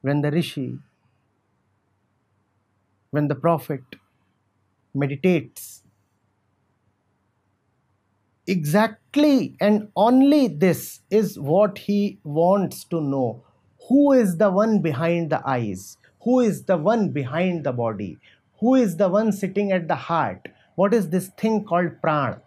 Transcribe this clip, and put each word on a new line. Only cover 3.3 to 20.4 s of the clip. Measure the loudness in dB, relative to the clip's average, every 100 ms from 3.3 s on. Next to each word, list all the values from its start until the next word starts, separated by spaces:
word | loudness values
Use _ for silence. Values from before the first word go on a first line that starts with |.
| -2
prophet | 0 -2 -4 -10 -10 -20 _ _ _ _ _ _ _ _ _
meditates, | -6 -4 -2 0 0 -2 -18 -20 -20 _ _ _ _ _ _ _ _ _ _ _ _ _ _ _ _ _ _ _ _ _ _ _ _ _ _ -4
exactly | -2 2 2 2 -2 _ 2 4 4 0 0
and | 2 2 0
only | 0 4 6 6 4 2
this | 2 2 2 -4 -18 _
is | 0 0 -4
what | 0 2 2 0
he | -4 -2 -2 -6
wants | -6 0 2 2 0 -6 -8
to | -4
know. | -2 -2 -4 -6 _ _ _ _ 0
Who | 4 6
is | 4 2 2
the | 2
one | 2 2 2
behind | 0 -2 -2 -2 -2
the | -4 -2
eyes? | -4 -4 -8 -12 -20 _ _
Who | 0 2
is | 2 -2
the | -2 0
one | 2 0 0
behind | -4 -4 -2 -2 -2
the | -4
body? | -4 -4 -4 -10 -12 _ _ _ _
Who | 2
is | 4 2 0
the | 0
one | 2 0
sitting | -2 -4 -4 -2
at | -2 -2
the |
heart? | -6 -2 -2 -2 -6